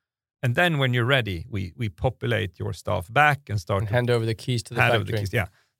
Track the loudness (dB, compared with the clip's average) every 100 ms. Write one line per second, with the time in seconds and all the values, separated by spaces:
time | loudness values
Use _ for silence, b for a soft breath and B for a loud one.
0 | _ _ _ _ 0 2 2 2 2 2
1 | 2 2 0 -6 -6 -6 -6 -6 -8 -2
2 | -4 -2 -2 -2 -2 -6 -8 -6 -4 -4
3 | 0 2 4 2 -4 -6 -2 -2 0 0
4 | 2 0 0 -4 -2 -4 -2 0 2 2
5 | 0 -4 -2 -2 -4 b b